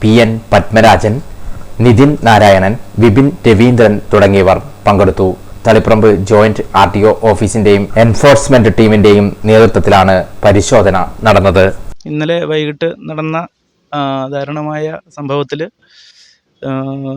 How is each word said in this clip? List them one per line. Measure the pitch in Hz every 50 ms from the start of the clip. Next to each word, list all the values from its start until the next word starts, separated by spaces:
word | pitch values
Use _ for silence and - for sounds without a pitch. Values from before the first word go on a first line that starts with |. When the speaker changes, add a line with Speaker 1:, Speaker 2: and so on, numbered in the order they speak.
Speaker 1:
പി | - 107
എൻ | 110 117 113 110 113 110 - -
പത്മരാജൻ, | 107 101 - - 110 113 110 110 101 90 - 107 113 143 - - - - - - - - - - - -
നിതിൻ | 117 123 110 113 139 147 151 - -
നാരായണൻ, | 113 110 101 107 101 98 95 92 98 113 - - - - 104
വിപിൻ | 113 117 98 135 135 143 - - - 123
രവീന്ദ്രൻ | 107 95 120 123 120 113 113 104 104 98 - -
തുടങ്ങിയവർ | 110 101 101 98 98 98 92 95 92 92 - - - - -
പങ്കെടുത്തു. | 104 101 92 101 95 - - 95 92 - - - - - - -
തളിപ്പറമ്പ് | 117 110 110 - - 113 110 107 110 101
ജോയിന്റ് | 90 101 104 110 104 107 110 104 - - - -
ആർ | 95 98 87
ടി | - 101
ഒ | 104 110 - -
ഓഫീസിന്റെയും | 113 110 101 - 110 101 - 113 101 104 101 101 98 - -
എൻഫോഴ്സ്മെന്റ് | 117 117 117 104 - 147 143 139 - - - 135 123 110 110 92 110
ടീമിന്റെയും | 110 107 107 104 95 104 101 104 101 101 - - -
നേതൃത്വത്തിലാണ് | 107 110 110 113 98 - 101 - 101 104 95 92 95 95 90 - - - - -
പരിശോധന | 104 98 101 95 - 131 110 95 98 92 92 85 - - -
നടന്നത്. | 110 110 101 98 95 98 87 95 92 95 - - - - - - -
Speaker 2:
ഇന്നലെ | 156 151 151 151 160 170 170 160
വൈകിട്ട് | 147 156 156 151 147 147 143 165 165 175 -
നടന്ന, | - 156 156 156 156 156 160 165 175 - _ _ _ _ _ _ _ _ 147
ആ, | 147 139 135 135 135 131 135
ദാരുണമായ | 143 139 139 143 151 151 151 151 156 151 151 156 160 - - 165 _
സംഭവത്തിൽ, | 147 143 135 139 143 139 - 147 147 165 214 - _ _ _ _ _ _ _ _ _ _ _ _ _ _ _ _ _ 139
ആ, | 135 131 135 135 135 135 139 135 135 135